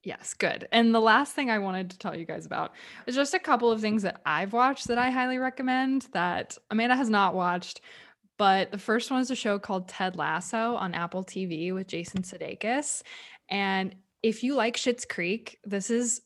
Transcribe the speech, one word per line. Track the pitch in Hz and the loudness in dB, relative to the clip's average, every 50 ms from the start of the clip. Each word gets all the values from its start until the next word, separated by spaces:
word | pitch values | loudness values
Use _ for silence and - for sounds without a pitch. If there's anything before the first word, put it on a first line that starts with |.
| _ | _
Yes, | 190 - - - - - | -10 -12 -10 -10 -12 -4
good. | _ - 175 - - - - | _ 0 0 0 -2 -4 2
And | - 226 233 226 226 | 4 4 6 6 6
the | 226 | 6
last | 220 220 214 240 285 285 - | 6 6 6 6 4 2 -2
thing | - 285 247 | -4 0 0
I | 226 208 | 0 0
wanted | 196 196 185 185 190 180 | 0 -2 -2 -4 -4 -6
to | 185 - | -10 -8
tell | - 190 156 | -8 -6 -6
you | 160 165 | -6 -8
guys | 165 165 160 160 | -8 -8 -10 -8
about | 156 - 156 160 - - - - - - - - | -6 -4 -4 -4 -6 -8 -16 -20 -18 -18 -12 -8
is | - 247 | -4 0
just | 269 277 277 - | 0 0 2 0
a | 370 | -2
couple | - 320 285 233 233 233 | 2 4 2 4 4 2
of | 226 220 | 2 2
things | 214 214 208 220 196 | 0 0 0 2 0
that | 185 - - _ | -2 -4 -4 _
I've | 147 156 151 185 196 208 | 0 0 0 0 0 2
watched | 233 247 262 277 - - - | 4 4 4 2 0 -4 -2
that | 233 240 | 0 2
I | 247 254 | 2 2
highly | 254 262 254 254 254 254 | 2 0 0 0 0 0
recommend | 254 262 254 - 262 254 254 254 262 262 262 269 - - - | -2 -2 -2 -2 -2 0 2 2 2 2 0 0 -2 -2 -2
that | 185 175 175 175 - - - - - _ _ | 0 0 0 0 -2 -4 -6 -12 -18 _ _
Amanda | 208 220 226 240 247 | 0 2 4 4 4
has | 254 277 220 | 2 4 2
not | 214 202 196 185 175 | 4 4 4 4 2
watched. | 185 180 175 175 180 180 - - - _ - - - - - - _ _ _ _ _ | 2 0 0 0 -2 -4 -8 -14 -16 _ -20 -20 -20 -20 -20 -20 _ _ _ _ _
But | 208 196 190 190 190 190 | 6 6 6 6 2 0
the | - 202 | -4 -8
first | - - 208 240 233 - | -2 0 0 0 0 0
one | 269 254 | 0 0
is | 254 254 | 0 0
a | 262 | -2
show | - - 214 202 202 | -2 0 0 0 0
called | 196 - 208 190 180 180 | -2 -4 -4 -4 -4 -6
Ted | - - 190 185 185 | -4 -2 -2 -2 -2
Lasso | 175 151 151 160 170 180 - - 226 226 233 240 | -2 -2 -2 -2 -2 -4 -4 -2 -2 0 0 0
on | - 196 185 170 | -2 -2 -2 -2
Apple | 170 170 175 - 185 190 | -4 -4 -4 -4 -6 -6
T | - - 190 190 | -6 -6 -6 -4
V | 180 165 156 165 180 185 | -4 -4 -4 -4 -4 -4
with | 185 190 190 | -4 -6 -6
Jason | - 165 175 - - 185 | -6 -8 -6 -4 -4 -6
Sudeikis. | 185 - - 170 165 - - - - 208 240 277 302 - - - - - - - - - - - _ - | -6 -6 -8 -10 -10 -10 -8 -6 -4 -2 -2 -2 -2 -4 -6 -8 -8 -12 -18 -18 -18 -20 -20 -20 _ -6
And | 190 202 196 196 190 190 190 190 - - _ _ _ _ - | -2 -2 0 0 0 0 -2 -2 -6 -12 _ _ _ _ 0
if | 226 220 220 - | 0 0 0 -2
you | 254 285 | 0 2
like | 269 220 233 233 - | 2 2 2 0 0
Schitt's | - 262 240 240 - | 0 0 0 -2 -4
Creek, | - - - 175 175 196 226 - - - _ _ | -8 -6 -4 -2 -2 -2 -4 -6 -12 -20 _ _
this | 208 196 202 190 - | -6 -4 -4 -2 0
is | 233 240 247 240 - - _ | 0 0 2 0 -2 -4 _